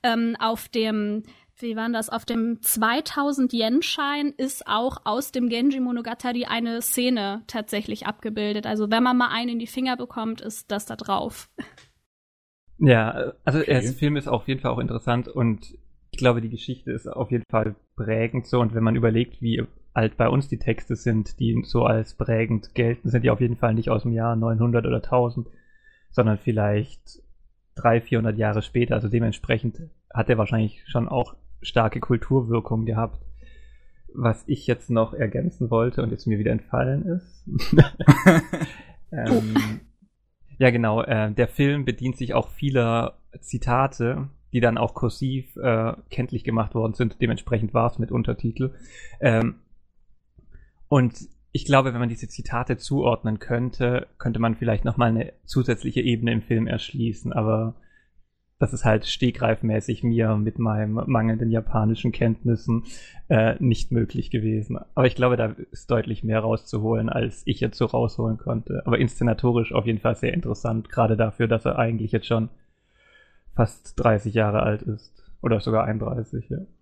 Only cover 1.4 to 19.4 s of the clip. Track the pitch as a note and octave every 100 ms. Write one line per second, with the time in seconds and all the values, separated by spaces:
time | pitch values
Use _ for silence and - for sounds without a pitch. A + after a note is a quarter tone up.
1.4 | _ _ A#3+ A3 A#3 A#3 A3 A3+ - A3+
2.4 | A3+ A3+ - - A3 B3+ D#4 - C#4+ C#4
3.4 | B3 A#3 A3 C4 - - C#4+ D4 D4 -
4.4 | C4+ - - G#3 B3+ - - A3 C#4+ C4
5.4 | B3 A#3 C4+ C4+ B3 A#3+ A#3 A#3+ B3 A#3+
6.4 | A#3+ A#3 A#3 A#3 - - B3 B3 G3 G#3
7.4 | - A#3 G#3+ G#3 G#3 G#3+ - - A3 G#3+
8.4 | G#3 G#3 G#3+ G#3+ G#3+ A3+ B3 B3 B3 A3+
9.4 | A#3+ A#3 A#3 C4 B3+ B3 B3 - A3 A3+
10.4 | A3 - - G#3 - A3+ G#3+ G3 - -
11.4 | - - - - - _ _ _ _ _
12.4 | _ _ _ - D3 A#2 A2 - - -
13.4 | - C#3+ - C3+ A2 B2+ D3 D3 C#3 A#2+
14.4 | - C3 B2+ A#2+ B2 A#2 - A#2+ - -
15.4 | A#2+ G#2 - - - - _ - B2+ A#2
16.4 | A2+ A#2+ - B2 - A2 - - B2+ A#2+
17.4 | - A2 A2 G#2 _ - A2 A2 A#2 B2+
18.4 | - B2 A#2 A2+ A2 A#2 A2+ A2+ A#2+ -